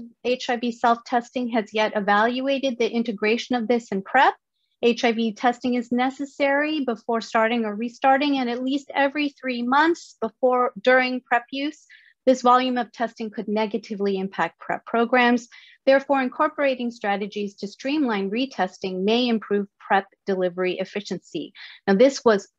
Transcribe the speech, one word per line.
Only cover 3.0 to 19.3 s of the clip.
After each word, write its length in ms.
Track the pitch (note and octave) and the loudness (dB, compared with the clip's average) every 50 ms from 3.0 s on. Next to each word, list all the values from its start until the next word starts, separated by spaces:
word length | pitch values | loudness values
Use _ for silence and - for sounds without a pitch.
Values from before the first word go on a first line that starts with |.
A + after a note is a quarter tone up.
| A3+ A#3 G3+ G3+ G#3+ G#3+ A3+ A#3 - - B3 | -2 -2 -4 -2 0 0 0 -2 -2 -4 -2
of 100 | B3 A3 | -2 0
this 220 | G#3 A#3+ A#3 A#3 - | 0 0 -2 -2 -4
in 140 | G3 F#3+ | -6 -6
prep. 320 | F#3+ - - C4 D4 F#4 G#4 - _ _ _ _ _ _ _ _ | -6 0 2 4 4 4 2 -2 _ _ _ _ _ _ _ _
H 200 | - A#3+ A#3 A#3 | 0 0 0 2
I 80 | - A#3+ | 0 0
V 220 | A3+ A3+ A3+ A3+ | 0 0 -2 -4
testing 420 | G#3 - - A#3+ B3 A#3+ - B3+ A#3+ | -4 0 0 0 0 0 -4 -2 -2
is 160 | B3 A#3 A#3+ | -2 -2 -2
necessary 960 | B3 A#3+ B3+ C4 C4 - C#4+ C4+ - - C#4+ C#4 C#4 C#4+ D4+ D4+ D#4 D#4 C4+ | -2 -2 -2 -2 -4 -6 -12 -12 -4 -2 0 0 2 0 0 -2 -2 -2 -2
before 360 | B3+ A3+ G#3+ _ - A#3 A3+ | -4 -4 -6 _ -4 -4 -4
starting 440 | A3 - - A3+ A3 A3 A3 A#3+ A3 | -4 -2 0 2 2 2 0 -2 -2
or 100 | G#3 G#3 | -4 -4
restarting, 640 | G3+ A#3 A#3+ A#3 - - C4+ C4+ C4+ D4 C#4+ C#4 C4+ | -6 -8 -8 -6 0 2 2 4 4 2 0 0 0
and 100 | B3+ A#3 | -2 -4
at 140 | A#3+ B3 | -4 -4
least 300 | B3+ C4 C#4 C#4 - - - | -4 -4 -4 -4 -6 -6 -2
every 360 | - C#4 C#4 C#4 D4+ D4 C#4 | 0 0 0 0 -2 -4 -4
three 320 | - _ - C4 B3 A#3+ | -6 _ -8 -6 -4 -4
months 540 | A#3+ A#3+ C4 C#4+ D#4 E4 E4+ - - - - _ | -2 0 2 2 4 2 0 -2 -6 -18 -10 _
before, 520 | - A3+ - _ - B3+ B3+ B3 B3 - - G3 | -8 -8 -4 _ 0 2 2 2 0 0 -2 -2
during 400 | - B3+ B3+ C4 B3+ B3+ B3+ B3 | 2 4 4 4 2 0 -4 -6
prep 240 | - _ B3 A#3+ A#3+ _ | -2 _ 0 0 0 _
use. 340 | - C4+ C#4 D4+ D#4 - _ _ - _ _ _ _ _ _ | -8 -6 -6 -6 -6 -10 _ _ -20 _ _ _ _ _ _
This 180 | B3+ C4 B3+ | 2 2 4
volume 360 | B3 B3 B3 B3+ B3+ B3+ B3 B3 | 6 4 6 6 4 0 -2 -2
of 140 | A#3 - | -4 -6
testing 380 | - - A#3 A3+ - - A3+ G#3+ | -4 -6 -6 -6 -4 -10 -10 -10
could 180 | G#3+ A#3+ G3 A3 | -8 -8 -6 -4
negatively 680 | G#3 G#3+ A3 G3+ A#3+ G3 - - A3 F#3+ G3+ G3+ G3 | -2 -2 -2 -2 -4 -8 -6 -8 -6 -4 -2 -2 -2
impact 440 | F#3+ F#3+ F#3+ - - E3 E3+ - _ | -2 -4 -6 -2 -4 -4 -4 -4 _
prep 260 | - - E3+ - - | -8 -6 -6 -6 -6
programs. 640 | - - A3+ A#3 A3 B3+ B3 A#3+ A#3+ A#3+ A#3+ A#3+ - - - - - - _ _ | -4 0 0 0 2 2 4 4 4 4 2 -2 -8 -20 -20 -20 -20 -20 _ _
Therefore, 340 | C4+ C4+ C#4 C4+ - C#4+ C4+ | 4 4 4 4 2 0 0
incorporating 720 | C4 B3+ - - D#4 D#4 D#4 - C#4+ C#4 B3+ B3 A#3+ A#3+ | 0 -2 0 0 -2 0 0 0 0 0 0 -2 -6 -8
strategies 640 | A#3 - - G3+ G3+ G3 G#3 G3 - G#3 G3+ G3 G3+ | -8 -6 -4 -2 -2 -2 -4 -8 -6 -8 -8 -8 -8
to 100 | - - | -10 -12
streamline 640 | G3 - _ - C4+ C#4+ D#4 C#4+ A#3+ G#3+ G3 G3 G3 | -12 -12 _ -6 -4 0 0 0 0 0 -2 -2 -2
retesting 720 | G3+ A#3+ C4+ C4 - - F#3 F#3+ - - - F#3+ F#3 F#3 | -2 -4 -4 -4 -2 -4 -4 -4 -4 -8 -8 -6 -4 -2
may 240 | F#3+ G#3 A3+ A#3+ B3+ | 0 2 2 2 2
improve 400 | A#3+ | 0